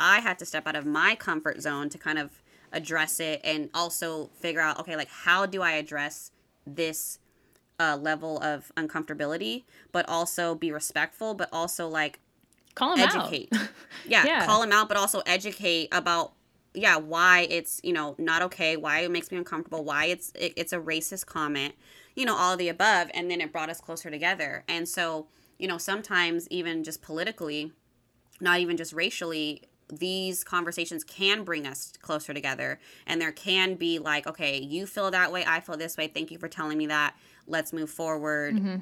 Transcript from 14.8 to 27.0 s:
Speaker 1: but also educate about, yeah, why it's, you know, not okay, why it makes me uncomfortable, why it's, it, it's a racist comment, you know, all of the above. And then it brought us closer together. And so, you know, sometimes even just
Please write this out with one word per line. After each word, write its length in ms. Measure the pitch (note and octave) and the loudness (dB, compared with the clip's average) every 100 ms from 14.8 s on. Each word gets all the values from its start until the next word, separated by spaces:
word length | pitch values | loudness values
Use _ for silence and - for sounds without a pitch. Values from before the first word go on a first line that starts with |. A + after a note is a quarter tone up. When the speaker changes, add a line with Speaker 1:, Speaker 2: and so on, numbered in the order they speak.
| G#3+ | 6
Speaker 1:
but 80 | G#3 | 2
also 240 | G3+ G3 - | 2 0 2
educate 600 | F#3 G#3 F#3+ G3 E3 D#3 | 2 0 -2 0 2 2
about, 400 | F3 E3 E3+ D3+ _ _ _ _ | 0 2 2 0 _ _ _ _
yeah, 240 | F3+ G#3 E3 | 2 4 4
why 500 | D#3 E3 F3+ F3+ F3 | 2 6 8 8 6
it's, 300 | E3 D#3+ - | 0 -2 -6
you 120 | F3 | -2
know, 200 | E3 D3 C#3+ | 0 -2 -2
not 240 | D#3+ E3 | 0 2
okay, 340 | F3+ - D#3+ D#3+ | 0 0 0 0
why 240 | D3+ D3+ | 0 0
it 100 | F3 | 2
makes 200 | E3+ E3+ | -2 -2
me 60 | F#3 | -6
uncomfortable, 460 | F3 D#3+ E3+ E3 D3 | -6 -6 -6 -6 -2
why 200 | D3 D#3+ | 0 2
it's, 260 | F3+ - - | 0 -6 -4
it, 160 | E3+ - | -4 -4
it's 160 | E3+ | -4
a 40 | F3+ | -4
racist 460 | D#3+ D#3+ D#3+ F#3+ - | -2 -2 -4 -8 -8
comment, 480 | D#3+ D3+ C#3+ C#3 - - - - - | -4 -2 -2 -4 -6 -20 -20 -14 -4
you 100 | B3+ | 0
know, 100 | - | 2
all 180 | F3+ | 2
of 60 | F#3 | 2
the 80 | F3 | 0
above. 420 | E3 G#3 G3 E3+ | 2 4 4 2
And 180 | - F3 | -2 -2
then 80 | F3 | -2
it 120 | D#3 | -2
brought 160 | E3 D#3 | -2 -4
us 100 | E3+ | -6
closer 320 | - E3 E3+ | -10 -10 -8
together. 520 | D3+ E3+ F#3 D3 C3+ - | -2 0 0 -2 -6 -4
And 200 | E3 E3+ | -4 -2
so, 380 | - E3 D#3+ D#3 _ _ - | -2 0 -2 -8 _ _ -6
you 100 | F#3 | -4
know, 80 | E3+ | -2
sometimes 680 | - G3 G#3+ F#3 E3+ E3+ E3 | -2 -4 2 4 4 2 -2
even 340 | F3+ E3+ E3 | -4 -2 -2
just 180 | D#3+ D#3 | -4 -8